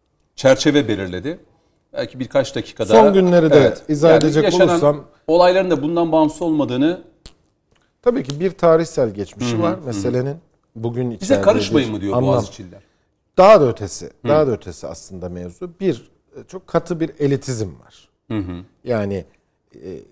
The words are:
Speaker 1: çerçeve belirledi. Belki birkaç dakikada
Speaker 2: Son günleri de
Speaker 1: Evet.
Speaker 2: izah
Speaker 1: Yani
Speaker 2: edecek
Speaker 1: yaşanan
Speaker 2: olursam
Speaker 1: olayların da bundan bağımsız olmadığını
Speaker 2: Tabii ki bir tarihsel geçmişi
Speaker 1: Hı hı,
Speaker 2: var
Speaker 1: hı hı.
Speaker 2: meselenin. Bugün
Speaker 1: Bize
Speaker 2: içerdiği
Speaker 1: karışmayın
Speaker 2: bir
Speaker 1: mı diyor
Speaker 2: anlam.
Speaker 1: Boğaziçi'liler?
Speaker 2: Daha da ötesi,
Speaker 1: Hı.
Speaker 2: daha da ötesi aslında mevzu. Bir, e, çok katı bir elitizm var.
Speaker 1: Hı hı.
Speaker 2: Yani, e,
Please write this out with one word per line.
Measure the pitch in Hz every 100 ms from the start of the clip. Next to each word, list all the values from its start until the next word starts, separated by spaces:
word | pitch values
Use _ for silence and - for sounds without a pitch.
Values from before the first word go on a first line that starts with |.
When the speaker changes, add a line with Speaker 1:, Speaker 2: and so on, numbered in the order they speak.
| _ _ _ -
Speaker 1:
çerçeve | 131 131 151 143 117
belirledi. | 98 95 90 135 180 _ _ _ _ _
Belki | 131 123 127
birkaç | 123 139 - 123
dakikada | - - 104
Speaker 2:
Son | 226 214
günleri | 190 180 175 160
de | 147
Speaker 1:
Evet. | 123 - -
Speaker 2:
izah | 147 160
Speaker 1:
Yani | 156
Speaker 2:
edecek | 156 147
Speaker 1:
yaşanan | 190 180 180
Speaker 2:
olursam | 170 147 147 - _ -
Speaker 1:
olayların | 170 180 185 185
da | 151
bundan | 151 170 170
bağımsız | 160 156 -
olmadığını | 175 151 127 123 277 180 - _ - _ _ _ _ _ _ _
Speaker 2:
Tabii | 247 233
ki | - 143
bir | 185
tarihsel | - 170 160 160 - 120
geçmişi | 98 95 104 123
Speaker 1:
Hı | 113
hı, |
Speaker 2:
var | 170 185
Speaker 1:
hı |
hı. | 139
Speaker 2:
meselenin. | 104 120 123 135 160 _ _ _ 113
Bugün | 117 120 123
Speaker 1:
Bize | 110
Speaker 2:
içerdiği | 190 269
Speaker 1:
karışmayın | - 107 98 147 120
Speaker 2:
bir |
Speaker 1:
mı | 104
diyor | 98
Speaker 2:
anlam. | 120 131
Speaker 1:
Boğaziçi'liler? | 127 107 - 92 98 _ _ _ _ _ -
Speaker 2:
Daha | 190 208
da | 131
ötesi, | - 101 - 85
Speaker 1:
Hı. | - 120
Speaker 2:
daha | 151 143
da |
ötesi | 104 92 80 -
aslında | - - 92 127
mevzu. | 175 170 - 180 170
Bir, | 190 117 - _ _ 135
e, | -
çok | 185 -
katı | 165 - 165
bir | 165 -
elitizm | 143 139 131 117 95 64 _
var. | _ _ _ _
Speaker 1:
Hı | 107
hı. | 92 87 95 _
Speaker 2:
Yani, | 120 113 101 98 - _ _ _ _ -
e, | 87 87 -